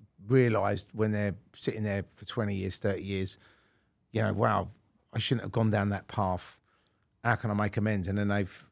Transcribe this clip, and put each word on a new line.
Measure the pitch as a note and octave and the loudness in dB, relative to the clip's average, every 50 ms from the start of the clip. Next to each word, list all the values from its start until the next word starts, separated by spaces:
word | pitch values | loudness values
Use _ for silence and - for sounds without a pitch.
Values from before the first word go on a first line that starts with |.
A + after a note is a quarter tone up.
| - - _ - G2+ G#2 | -20 -20 _ -12 -2 2
realised | C3 C3 B2 A#2+ A2 G#2 F#2+ G#2 G2+ F#2+ - - - | 4 6 6 6 4 2 2 0 0 -2 -4 -6 -4
when | A2 A2 G#2+ | 0 0 0
they're | G#2+ G#2 G#2 G2+ F2+ - - _ - | 2 2 0 0 -2 -4 -10 _ -16
sitting | - - - - A2 G#2+ | -8 -6 -4 -4 -2 -2
there | G#2 G2 G2+ F#2+ - - | -2 0 -2 -4 -6 -10
for | - G#2+ | -18 -14
twenty | - - B2 A2 G2+ G2+ | -8 -4 -2 -2 -2 -2
years, | F#2+ F#2+ F#2+ - - | -2 -2 -4 -4 -2
thirty | - G2+ G2 F2 F#2 | -2 -2 -2 -2 -2
years, | G2 G2 F#2+ F#2+ F#2+ - - - - - _ _ _ _ _ _ _ _ _ _ _ - | -4 -2 -2 -2 -4 -6 -8 -14 -20 -20 _ _ _ _ _ _ _ _ _ _ _ -2
you | A2 A2 | 0 0
know, | G#2 G2 | 2 2
"Wow, | G2 A#2+ A#2 G#2 G2 E2+ - - - _ _ _ _ _ _ - | 2 4 4 4 2 0 -2 -6 -16 _ _ _ _ _ _ -4
I | A#2 | -2
shouldn't | - - C3 A2+ - | 0 0 0 0 -2
have | G#2 - | -2 0
gone | A#2 A2+ A2 | 2 2 4
down | G2+ G#2 G2+ G2+ | 4 2 2 2
that | G2+ F#2+ - | 0 -2 -4
path. | - - - G2+ F#2 F#2 F2 - - - - _ _ _ _ _ _ _ _ _ _ _ _ - | -6 -4 -2 0 0 -2 -4 -6 -10 -20 -20 _ _ _ _ _ _ _ _ _ _ _ _ 0
How | A#2 A#2 | 0 0
can | - - G#2+ | 0 0 -2
I | G#2 | 0
make | G#2 G#2+ G2+ - | 0 0 0 0
amends?" | A#2 G#2 G#2+ G#2+ G2 F2 E2+ | 0 0 0 0 0 -2 -2
And | F#2+ G#2 | -2 0
then | G#2 G2+ | 0 0
they've | G2+ G2+ G2 F#2 - - - - | 0 0 -2 -4 -6 -14 -20 -20